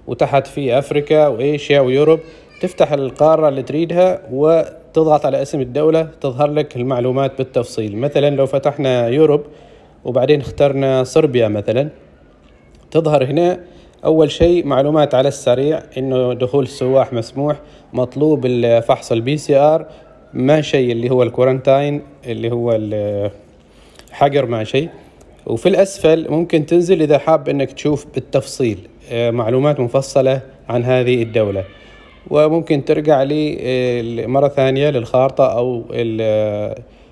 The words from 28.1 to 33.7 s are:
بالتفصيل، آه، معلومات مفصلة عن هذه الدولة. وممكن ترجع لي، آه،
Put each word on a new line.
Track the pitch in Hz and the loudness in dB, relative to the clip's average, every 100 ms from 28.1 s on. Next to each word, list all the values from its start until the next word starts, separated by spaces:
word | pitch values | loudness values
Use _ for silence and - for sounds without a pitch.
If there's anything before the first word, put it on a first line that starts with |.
بالتفصيل، | 135 - 135 - - 120 95 - - - | -10 -4 -4 -4 -4 -4 -4 -12 -20 -10
آه، | 117 117 | -4 -2
معلومات | 120 110 127 147 143 | -2 -2 0 0 0
مفصلة | 123 135 135 139 131 131 - - - | -2 -2 0 2 2 0 -6 -18 -6
عن | 120 | -4
هذه | 120 127 123 123 | 0 2 2 0
الدولة. | 113 110 104 98 92 - - - - - - | 0 0 0 -2 -8 -12 -20 -20 -20 -20 -2
وممكن | 147 156 165 151 147 | 2 2 2 0 -2
ترجع | 131 156 151 139 | 0 0 2 2
لي، | 139 151 151 - | 2 -2 -2 -4
آه، | 127 | -4